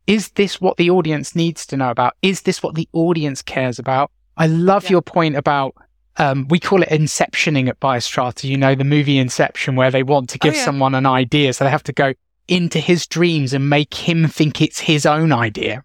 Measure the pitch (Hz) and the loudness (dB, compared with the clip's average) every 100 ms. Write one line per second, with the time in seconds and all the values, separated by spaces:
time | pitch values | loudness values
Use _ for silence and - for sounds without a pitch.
0 | - 214 - - 196 - 185 - 175 180 | -2 -2 -2 -2 -2 0 -2 2 2 2
1 | 156 147 - 170 165 160 - 139 127 120 | 0 -4 -4 -2 -2 -4 -8 -4 -2 0
2 | 123 - 190 190 - - - 156 165 165 | -2 0 -2 0 -2 -4 -4 -6 -4 -2
3 | 165 165 147 135 - 135 127 120 123 131 | 0 0 -2 -6 -8 -4 -4 -4 -2 -2
4 | 143 _ _ - 160 165 180 196 196 180 | -2 _ _ -2 0 2 2 2 2 0
5 | - 175 160 143 147 143 135 - _ _ | 0 0 0 0 0 0 -2 -8 _ _
6 | _ - 147 135 135 170 - 196 165 156 | _ -2 0 0 0 -2 2 0 2 2
7 | 151 - 147 - - 143 127 - 139 123 | 0 0 -2 -2 0 0 0 -2 -2 -2
8 | - - 123 - 135 135 135 135 139 147 | -2 -2 -4 -4 -4 2 2 2 2 2
9 | 139 139 127 - 143 - - 127 131 131 | 4 2 2 0 -2 -2 -2 2 2 2
10 | 131 143 123 - 151 151 - 139 131 131 | 2 0 0 -2 0 0 -2 0 0 2
11 | 135 131 127 147 139 123 139 151 - 139 | 2 2 2 2 0 0 0 0 -2 -2
12 | 139 131 _ _ - 180 170 165 151 175 | -2 -2 _ _ -4 -2 0 -2 0 0
13 | - 160 175 160 131 135 143 143 151 - | 0 0 0 2 0 -2 0 0 0 -4
14 | - 165 151 - 156 - 156 - - 151 | -2 2 2 2 0 0 -2 -2 -2 2
15 | 160 151 160 123 113 - 104 110 | 2 2 2 2 -2 -4 -6 -8